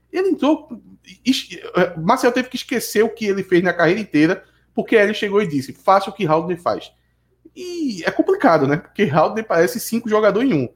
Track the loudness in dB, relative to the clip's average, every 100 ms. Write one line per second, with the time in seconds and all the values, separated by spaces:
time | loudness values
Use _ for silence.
0 | _ -4 -2 0 0 0 -4 -18 -20 -20
1 | -20 -8 -4 -2 -4 -14 -4 0 0 0
2 | 0 2 2 0 -4 -8 -6 -6 -2 0
3 | 0 -2 -4 -4 0 0 2 2 2 0
4 | 0 2 2 0 -8 _ _ -6 2 2
5 | 2 0 -2 0 0 -4 -6 -4 2 2
6 | 2 -4 0 0 0 -4 -4 -4 -8 _
7 | _ _ _ _ -20 -16 -12 -6 -6 -4
8 | -4 -2 0 2 4 4 2 -2 -4 -2
9 | 0 2 2 0 -2 0 0 -2 -6 -6
10 | -2 2 2 2 0 0 -2